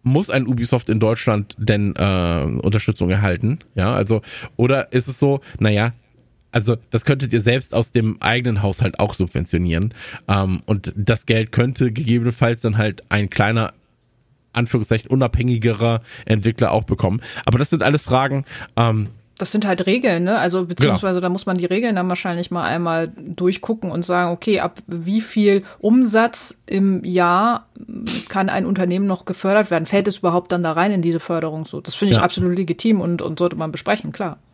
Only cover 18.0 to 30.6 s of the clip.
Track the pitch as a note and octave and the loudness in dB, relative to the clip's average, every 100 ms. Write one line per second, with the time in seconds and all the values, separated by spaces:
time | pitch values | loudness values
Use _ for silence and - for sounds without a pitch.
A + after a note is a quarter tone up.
18 | - B2+ C3+ C#3 - - - - A#2 G#2+ | 2 0 2 -2 -6 -14 -6 0 2 2
19 | G#2 - _ - F#3+ G#3+ G#3 F3+ F#3+ B3 | -2 -8 _ -8 -2 0 0 0 0 0
20 | B3+ E3+ F3+ G#3+ F3 F3+ F3 F3 C#3 F#3 | 2 0 0 0 0 -2 -4 0 2 2
21 | G3 F3+ F3+ F3+ - F#3 F3 F#3+ A#3+ G3 | 0 0 -2 -4 -2 -2 0 0 0 0
22 | F3+ F3+ F#3 F3 F3 F3 F2 D#3+ E3+ E3 | -2 -2 -4 -4 -4 -4 -2 -2 -2 -2
23 | E3 - - E3+ F3+ F#3+ - A3 F#3 D#3+ | -4 -8 -14 -2 -2 -2 -4 -6 -4 -6
24 | F3 F3+ F3 E3+ - F#3+ F3 - - E3+ | -2 0 0 -2 0 0 -2 -6 -10 -8
25 | E3+ A3 A3 G#3+ G#3 G3 G3 - G#3 B3 | -2 -2 0 2 4 2 -2 -4 2 4
26 | A#3+ A3 A#3 - - - - G3 G3 F#3 | 4 2 2 -2 -8 -10 -4 0 2 0
27 | - F3+ F3 F3+ A3+ A#3 _ - - - | 0 2 2 2 2 -2 _ -20 -16 -10
28 | A3+ - - G3 F#3+ G3 F3 F#3+ F3 F3+ | -8 -8 -4 -2 0 -2 0 0 0 0
29 | G3+ F#3 - F#3 F#3+ G#3 G#3 E3+ D#3+ G3+ | 0 -2 -6 -4 2 2 2 -2 2 0
30 | G3+ F#3+ F3+ F3 F3 F3+ | 0 0 0 0 0 -2